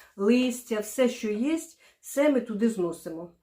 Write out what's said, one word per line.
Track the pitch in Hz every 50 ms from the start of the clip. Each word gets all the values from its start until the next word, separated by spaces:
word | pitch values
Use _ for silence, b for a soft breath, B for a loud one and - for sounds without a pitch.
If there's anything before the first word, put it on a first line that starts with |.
| B B B
листя, | B 196 214 240 254 254 254 240 - - - 226 208
все, | 208 - - - 254 240
що | 233 - - 214
є, | 208 208 240 285 320 320 - - - b b b b b
все | b - - 269 285 302
ми | 285 247
туди | - - 214 196 220 233
зносимо. | 208 190 175 170 165 - - 170 160 165 175 175 - _